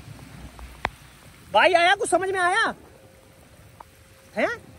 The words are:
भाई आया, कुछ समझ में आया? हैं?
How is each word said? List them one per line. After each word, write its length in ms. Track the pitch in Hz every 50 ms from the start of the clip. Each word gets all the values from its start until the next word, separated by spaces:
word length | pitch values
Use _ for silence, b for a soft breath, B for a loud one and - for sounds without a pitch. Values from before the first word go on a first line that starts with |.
| - - - - - - - - - - - - - - - - - - - - - - - - - - - - - -
भाई 220 | - 208 254 330 370
आया, 200 | 330 339 359 403
कुछ 140 | 392 466 -
समझ 200 | 349 330 381 381
में 100 | 381 381
आया? 340 | 359 349 381 440 440 285 196 - - - - - - - - - - - - - - - - - - - - - - - _ - - - - - - - -
हैं? 120 | - 277 403 480 440 - - -